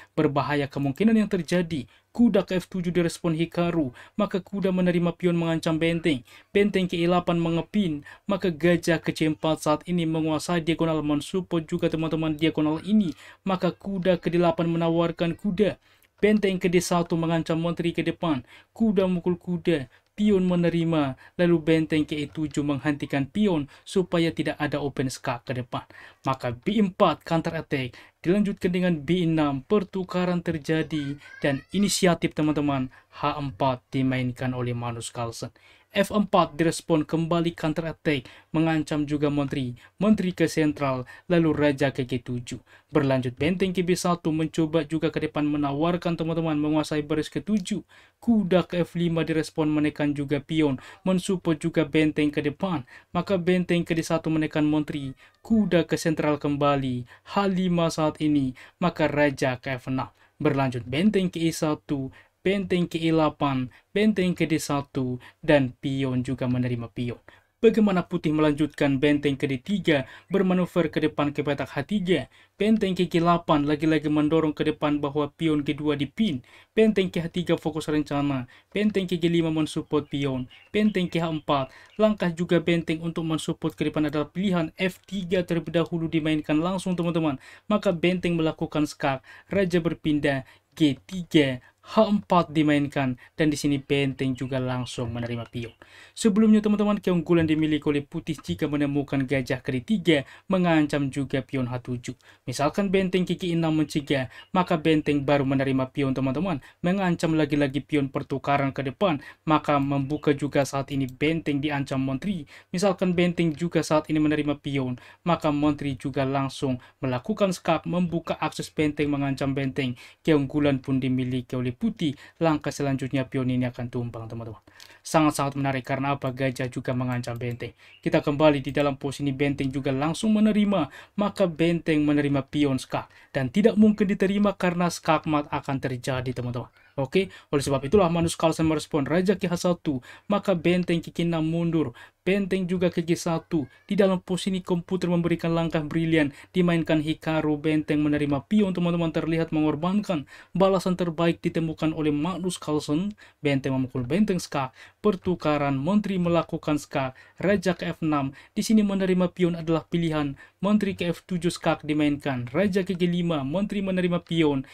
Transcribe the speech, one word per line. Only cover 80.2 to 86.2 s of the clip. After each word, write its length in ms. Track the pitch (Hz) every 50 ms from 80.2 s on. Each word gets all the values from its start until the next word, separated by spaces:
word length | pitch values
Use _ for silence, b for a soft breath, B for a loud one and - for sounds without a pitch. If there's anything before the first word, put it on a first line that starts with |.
| 139 139 131 127 127 B B B B B -
benteng 320 | 208 208 214 208 190 180
ke 160 | 165 - 170
H 80 | 165 165
empat, 400 | 160 156 - - 151 139 131 B B B B B B -
langkah 320 | 208 214 214 208 196 175 165
juga 240 | 160 180 175 175 170 160
benteng 400 | 175 170 170 165 - 165 160 170
untuk 240 | 170 165 - 170 160
mensupport 480 | 160 156 - - 160 - - 160 -
ke 160 | - 160 151 147
depan 160 | 156 156 151
adalah 240 | 147 156 147 147 -
pilihan 400 | 175 190 208 180 175 160 156 - -
F 160 | 190 185 - - _
tiga 400 | - 180 202 180 170 190 185 175
terlebih 320 | - 170 170 165 - 160
dahulu 320 | 175 165 156 - 170 165 160
dimainkan 480 | 156 165